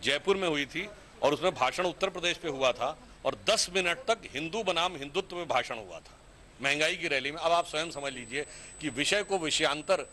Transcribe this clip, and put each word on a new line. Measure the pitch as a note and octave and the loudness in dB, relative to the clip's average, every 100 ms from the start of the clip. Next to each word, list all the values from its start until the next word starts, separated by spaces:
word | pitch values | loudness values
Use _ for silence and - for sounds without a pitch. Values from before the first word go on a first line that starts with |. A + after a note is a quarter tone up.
जयपुर | A#2 C#3+ F#3 F#3+ | 0 2 2 2
में | F3+ | 2
हुई | D3 C3+ | 0 -2
थी | D#3+ G#3 - - - | -6 -8 -12 -20 0
और | C3 | 2
उसमें | C#3+ F3+ | 4 2
भाषण | - B2+ - F3+ | 2 2 2 0
उत्तर | - F#3+ | 0 -2
प्रदेश | F#3 E3+ E3 | 0 -2 -2
पे | E3 | -4
हुआ | C3 C3 | 2 2
था | A2+ C3 - - - | 4 -2 -4 -14 -6
और | C3+ - - | -4 0 2
दस | G#3+ - | 4 2
मिनट | F#3 F3 E3+ G#3+ | 0 0 0 0
तक | A3+ A#2+ | -2 -4
हिंदू | C3+ D#3+ A3 | -6 -4 -2
बनाम | F#3 E3 F3+ D#3 | 0 0 0 -2
हिंदुत्व | C#3+ E3+ F#3+ F3 | -6 -4 -4 -6
में | D#3+ | 0
भाषण | B2 A#2+ A#2 | 0 0 -6
हुआ | F#2+ E2 | -10 -14
था | - - - - - - | -16 -20 -20 -20 -20 -4
महंगाई | C#3 D3 D#3 F#3 | 0 2 2 0
की | E3 | -2
रैली | C3+ C3+ | -2 -2
में। | D#3+ | -2
अब | E3 | 2
आप | E3+ E3+ | 2 2
स्वयं | D3+ E3 | -2 -4
समझ | C#3+ C#3 | -6 -6
लीजिए | B2 A2+ C#3 C#3 - - - | -8 -6 -6 -6 -12 -18 -8
कि | D#3 | -4
विषय | B2 C#3+ G#3 | 0 2 2
को | G3 G3 | 2 -2
विषयांतर | D3+ - D3+ D3 E3+ F3 B2+ | 0 2 2 2 0 0 -2